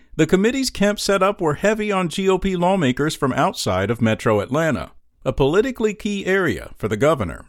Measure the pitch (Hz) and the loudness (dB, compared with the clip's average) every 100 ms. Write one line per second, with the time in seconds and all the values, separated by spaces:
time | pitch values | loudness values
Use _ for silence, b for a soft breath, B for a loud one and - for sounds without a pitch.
0 | b - 156 185 220 269 254 - 202 208 | b 0 2 4 2 0 -4 0 0 0
1 | - 196 190 202 160 147 202 226 214 190 | 0 2 2 0 -2 0 0 0 0 -2
2 | 175 - 190 185 190 180 175 196 131 123 | -2 0 0 2 0 0 2 2 0 0
3 | 151 - 135 127 175 - - 92 98 117 | -2 0 -2 2 0 0 -2 0 0 0
4 | 113 107 120 104 92 143 160 104 - - | 0 0 2 0 0 -2 0 -2 -6 -16
5 | _ _ 131 127 139 185 262 247 220 202 | _ _ -4 0 2 2 0 0 -2 -2
6 | 208 196 180 190 165 95 - - 107 104 | -6 -4 -2 0 0 -4 -8 -8 -6 0
7 | 147 - 92 - | 2 2 -2 -8